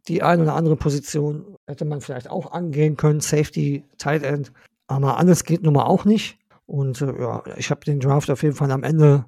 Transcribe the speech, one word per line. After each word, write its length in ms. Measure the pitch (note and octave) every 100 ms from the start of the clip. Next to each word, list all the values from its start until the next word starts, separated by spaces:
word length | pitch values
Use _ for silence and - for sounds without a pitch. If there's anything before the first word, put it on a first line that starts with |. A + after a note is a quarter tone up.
| -
Die 140 | E3
ein 200 | D#3 E3+
oder 140 | D#3 C#3+
andere 200 | E3 D3+
Position 800 | D3+ C#3+ C#3 D3+ D3 D3+ - F#3+ -
hätte 180 | C#3+ D3+
man 160 | D3
vielleicht 280 | - B2+ B2
auch 220 | F#3+ C#3
angehen 460 | E3+ E3+ C#3+ D#3 D3
können, 240 | D3+ D3+
Safety, 640 | - D3+ D3+ - C#3+ C#3 - -
Tight 260 | C#3+ D3+
End. 280 | C#3 C#3+ C3+ _ _ _ -
Aber 300 | C3+ C3+ A#2
alles 280 | F3+ E3+ -
geht 180 | E3+
nun 120 | D#3+ C#3+
mal 100 | A#2
auch 180 | F#3
nicht. 360 | G3+ G#3+ - - _ _ -
Und, 360 | C#3 C3+ B2
äh, 160 | C#3 -
ja, 260 | A#2+ A2 - -
ich 160 | -
hab 140 | D3 -
den 140 | C#3+
Draft 300 | C3 C#3+ -
auf 140 | C3+
jeden 120 | D3+ C#3
Fall 160 | C#3
am 120 | C3+
Ende, 420 | C3+ D#3 D3 C#3